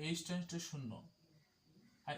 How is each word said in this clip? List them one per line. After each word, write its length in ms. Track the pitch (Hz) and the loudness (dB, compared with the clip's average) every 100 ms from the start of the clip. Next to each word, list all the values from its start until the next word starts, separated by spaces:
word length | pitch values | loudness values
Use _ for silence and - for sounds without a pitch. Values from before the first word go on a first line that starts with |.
| 156 170 | 2 2
h 20 | - | 2
tends 180 | 180 170 | 0 2
to 80 | 170 - | -2 -2
শূন্য। 240 | 147 117 107 - - - - - _ - - - - | -2 -2 -4 -8 -18 -20 -20 -20 _ -20 -20 -20 -8
আর 60 | - | -2